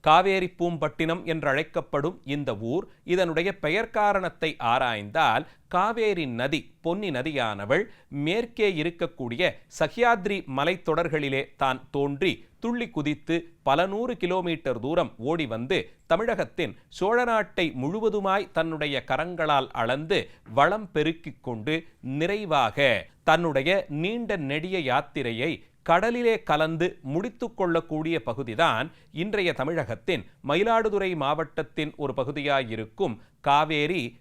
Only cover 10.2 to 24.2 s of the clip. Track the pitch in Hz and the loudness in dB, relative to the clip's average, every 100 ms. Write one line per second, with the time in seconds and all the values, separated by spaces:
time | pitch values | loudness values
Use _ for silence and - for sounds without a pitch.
10.2 | 196 196 - 135 151 185 - 156 170 151 | 0 -4 -4 0 0 0 0 0 0 -2
11.2 | 139 135 - - 135 127 - 143 143 143 | 0 -2 -4 -2 0 0 -4 -2 -2 0
12.2 | 185 - - _ 233 240 233 - 147 147 | 0 -2 -10 _ -4 -4 -4 -4 -4 -4
13.2 | - 165 165 - - 143 190 202 254 240 | -2 -4 -4 -6 2 2 2 0 -4 -2
14.2 | 180 185 175 165 135 120 127 170 127 - | -2 0 0 -2 -2 -4 0 0 0 -4
15.2 | 120 165 135 113 127 175 - - - 165 | -4 -2 -2 -4 -2 -2 -4 -16 0 0
16.2 | 226 208 147 - 139 - _ - 185 240 | 2 -2 -4 -4 -6 -6 _ -2 2 2
17.2 | 247 220 202 - 165 127 139 208 220 208 | 2 0 0 -2 -2 -2 -4 0 0 0
18.2 | 196 196 - 165 160 160 151 135 - 131 | 0 0 0 -2 -2 -2 -2 -2 0 -2
19.2 | 170 170 156 143 131 123 117 135 160 180 | -2 -2 2 2 2 -2 0 0 0 0
20.2 | - - - 113 147 214 202 156 151 165 | 0 -14 -2 4 4 4 -2 -2 -2 -2
21.2 | 156 - - 113 107 160 160 _ 123 139 | -12 -12 -8 -6 -4 -4 -6 _ -8 -2
22.2 | 175 208 202 147 117 139 139 104 - _ | 0 -2 0 2 2 4 4 2 -2 _
23.2 | - 160 170 139 139 190 - 147 175 240 | 4 4 4 0 2 0 0 -4 -4 -4